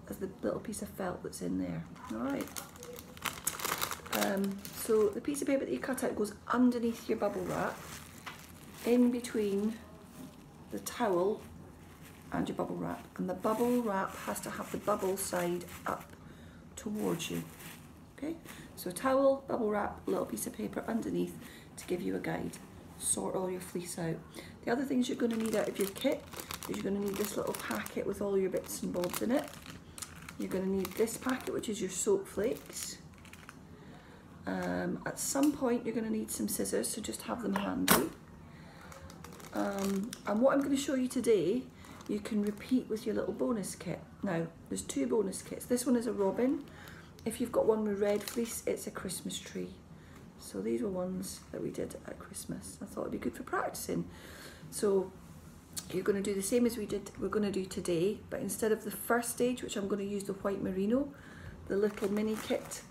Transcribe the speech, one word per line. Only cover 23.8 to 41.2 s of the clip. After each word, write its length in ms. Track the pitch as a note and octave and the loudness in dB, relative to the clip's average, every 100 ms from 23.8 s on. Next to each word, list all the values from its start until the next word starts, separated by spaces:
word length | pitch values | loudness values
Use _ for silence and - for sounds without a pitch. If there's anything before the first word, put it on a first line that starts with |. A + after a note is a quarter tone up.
| F3 - | -6 -4
out. 180 | E3 E3 - - - - - | -2 -2 -6 -14 -14 -8 0
The 40 | |
other 140 | B3 | 0
things 240 | C4 B3+ B3 | 2 2 2
you're 80 | - | 2
gonna 220 | A#3+ A3+ | 2 2
need 180 | A3 G#3 | 2 2
out 100 | - | 2
of 120 | - | 2
your 100 | F#3+ | 0
kit 340 | - C4+ - - - - - - | 2 2 2 -2 -10 -8 -8 -4
is 80 | G#3+ | -2
you're 80 | |
gonna 180 | G#3 G3+ | 0 0
need 140 | G3+ G3 | 0 0
this 220 | G#3+ - | 0 0
little 160 | G3 | -2
packet 520 | G3+ - G#3+ G#3 - - | -2 -2 -2 -2 -2 -2
with 140 | G3 | 0
all 160 | G3+ G3 | 2 4
your 140 | F#3+ | 2
bits 320 | F3+ - - | 0 -2 -4
and 100 | F#3 | -2
bobs 300 | F3 F3 - | 0 0 0
in 80 | G#3+ | 2
it. 180 | C4+ - - - - - - - - - - | 2 0 -6 -12 -14 -14 -12 -12 -12 -12 -6
You're 120 | G3 | -2
gonna 160 | F#3+ F#3+ | 0 2
need 200 | G3 F#3 | 2 0
this 220 | - A3+ - | 2 2 2
packet, 380 | - B3+ - | 0 0 0
which 140 | - - | -2 -2
is 120 | G#3 | -2
your 100 | F#3 | -2
soap 360 | - - F#3+ - | 0 4 4 4
flakes. 720 | - G#3+ - - - - - - - - - - - - - - - - - - - - | 0 0 0 -6 -8 -8 -8 -12 -16 -16 -16 -16 -16 -16 -16 -16 -16 -16 -18 -18 -10 -4
Um, 500 | F#2 F2+ - F3+ - - | -2 0 0 0 -2 -4
at 140 | - | -4
some 320 | - C#4 D4 | -2 4 4
point 340 | C#4 B3+ B3 A#3 | 4 2 2 2
you're 80 | |
gonna 160 | A3+ A3 | 0 0
need 180 | A3 G#3+ | 0 0
some 200 | - G#3 | 0 0
scissors, 400 | - G3 - A#3 | 2 2 2 2
so 120 | - | -2
just 220 | G#3+ A3 | -4 -6
have 180 | - G#3+ | -4 -2
them 140 | G3 | 2
handy. 560 | G3 G3 F#3 F#3 - - - - - - - - - - - - - - - - | 2 2 2 6 6 4 -4 -14 -18 -16 -16 -16 -16 -14 -14 -14 -14 -14 -14 -6
Um, 560 | G3+ G3+ G3+ G3 G3 G#3+ - - | -2 0 0 0 0 -2 -4 0
and 140 | G#3 | 6
what 120 | C4+ | 8
I'm 80 | C#4 | 6
gonna 160 | C#4 C#4 | 4 2
show 200 | - C4+ | 2 2
you 100 | B3+ | 2
today, 560 | C4 | 2